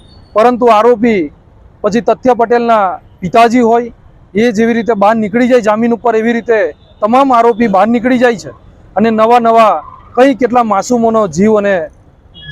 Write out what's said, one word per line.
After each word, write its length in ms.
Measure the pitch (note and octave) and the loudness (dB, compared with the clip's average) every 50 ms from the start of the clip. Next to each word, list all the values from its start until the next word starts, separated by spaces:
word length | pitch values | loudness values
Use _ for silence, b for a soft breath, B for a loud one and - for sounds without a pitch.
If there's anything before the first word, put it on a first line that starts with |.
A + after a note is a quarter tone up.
| - - - - - _ | -14 -20 -20 -20 -14 _
પરંતુ 380 | - G#3 A3+ B3 B3 G#3 B3 A#3 | -2 0 2 2 0 2 2 2
આરોપી 520 | A3 G#3 A3 A#3+ B3 G3+ A#3+ A#3 A3 F#3+ D#3 D3 - _ _ _ _ - - - _ _ | 2 4 2 2 0 2 0 0 0 -2 -4 -6 -10 _ _ _ _ -20 -20 -20 _ _
પછી 260 | - G#3 F3+ A#3 F3+ - | -6 -4 -2 -2 -2 -2
તથ્ય 260 | A3 - - B3+ B3 | -2 -2 0 -2 0
પટેલના 520 | G3+ A#3 G#3 A#3+ A#3+ A#3 A#3 A3+ G#3+ G3 F3+ D#3 - - - - - | 0 0 0 0 -2 0 0 0 0 0 -2 -4 -8 -16 -20 -18 -12
પિતાજી 480 | F#3+ E3+ A3+ A3+ A#3 A#3 A3+ B3+ A#3 A3 | -8 -2 2 2 2 2 2 2 2 2
હોય, 220 | A#3 A#3+ A#3+ A#3 - _ - - - - - _ - | 0 0 -2 -4 -12 _ -20 -20 -20 -20 -16 _ -4
એ 180 | G3 A#3 B3 | -2 -2 0
જેવી 240 | G3 G#3+ A3+ A#3 A#3 A#3 | 0 0 -2 -2 -2 -2
રીતે 160 | G#3+ A#3 A3+ | -2 -2 -2
બહાર 200 | G3 G3 G#3 A3+ | 0 2 0 0
નીકળી 340 | A3+ G#3+ G3 F#3+ A#3+ B3+ A#3 | 0 -2 -4 -2 0 0 2
જાય 160 | B3+ B3 G3 G#3+ | 0 0 0 0
જામીન 280 | G#3+ A3 A#3 A#3 A#3 | -2 0 0 -2 -2
ઉપર, 180 | A3+ - A#3+ A3 | -2 -2 -2 -2
એવી 200 | A3 A3 A#3 A#3 A#3 | 0 0 -2 -2 -4
રીતે 200 | - A#3+ A3+ G#3+ F#3 D3+ - _ _ _ - - | -2 -2 -2 0 -2 -2 -6 _ _ _ -12 -6
તમામ 300 | G#3 G#3 A#3+ C4 C#4 C4+ | -4 0 2 2 2 2
આરોપી 360 | B3 A#3 A#3 A#3 A3+ G3 A#3+ G#3+ | 2 2 2 2 2 0 0 0
બહાર 200 | F#3+ F#3 G3+ A3+ | 0 0 0 0
નીકળી 340 | A#3+ A#3+ G3+ B3+ C4 A#3 B3+ | 0 -2 -2 -2 0 0 0
જાય 140 | A#3+ A#3 F3+ | 0 -2 -2
છે 140 | - C3+ G#2+ - - - - - - - - | -8 -16 -20 -20 -20 -20 -20 -20 -16 -8 -4
અને 160 | G3 A3 A3+ | -2 -2 0
નવા 300 | A3 G#3+ A3 A3+ A#3+ B3 | 0 0 2 2 2 2
નવા 340 | A#3 A3+ A3+ A3+ A3 G#3 F3 D3+ - - - - - - | 2 2 2 4 4 2 2 -2 -6 -12 -20 -20 -20 -6
કઈ 200 | - A#3+ B3+ C#4 C4 | 0 2 2 2 2
કેટલા 300 | F#3+ B3+ G#3+ A#3+ B3 A#3 | 0 -2 -2 0 0 0
માસૂમોનો 640 | A3 G3+ G3 F#3+ - B3 A#3 A3+ A3+ A3 A3 G#3+ F3 | 0 -2 -4 -2 -2 -2 0 0 0 0 0 -2 -2
જીવ 300 | D3 E3+ G3+ A3 G#3+ G#3 | -2 0 0 0 0 0
અને 180 | G3+ G3+ G3 F3 D#3 C#3+ - _ _ _ _ _ _ - - - - D3+ | 0 -2 -2 -4 -4 -8 -14 _ _ _ _ _ _ -20 -20 -20 -14 -8